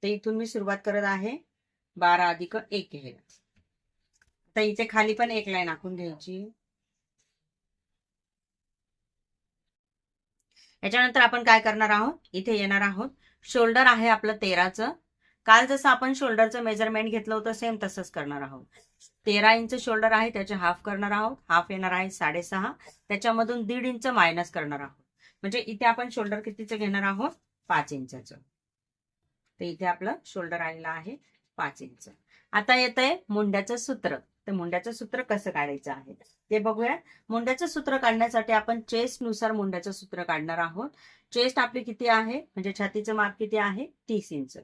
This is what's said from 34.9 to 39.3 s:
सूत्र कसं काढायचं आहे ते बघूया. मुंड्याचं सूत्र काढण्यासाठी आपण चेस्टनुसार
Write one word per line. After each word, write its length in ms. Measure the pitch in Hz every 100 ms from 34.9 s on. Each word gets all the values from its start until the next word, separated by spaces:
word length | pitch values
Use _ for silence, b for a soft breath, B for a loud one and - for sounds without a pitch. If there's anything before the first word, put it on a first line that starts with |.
सूत्र 300 | 226 220 247
कसं 280 | 254 - -
काढायचं 420 | 156 143 143 -
आहे 220 | 135 135 - _ _ _
ते 80 | 214
बघूया. 380 | 208 220 240 330 b b _
मुंड्याचं 380 | 226 233 254 339
सूत्र 300 | 311 285 269
काढण्यासाठी 560 | 247 226 233 233 220
आपण 280 | 220 214 233
चेस्टनुसार 720 | 226 226 247 - 240